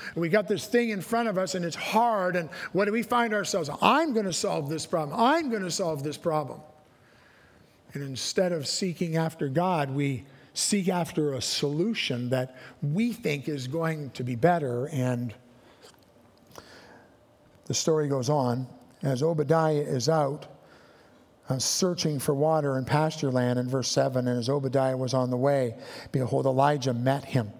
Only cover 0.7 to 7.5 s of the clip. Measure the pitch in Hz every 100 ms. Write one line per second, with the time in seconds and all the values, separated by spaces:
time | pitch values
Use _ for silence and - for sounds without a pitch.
0.7 | 240 233 202 - 233 233 185 185 185 170
1.7 | - - 214 233 214 180 180 160 - -
2.7 | 175 202 226 - 240 233 208 185 196 147
3.7 | 143 185 269 330 226 196 160 196 165 143
4.7 | 160 - 170 147 196 233 320 302 220 185
5.7 | 156 175 156 147 135 170 156 135 - -
6.7 | - _ _ _ - - - -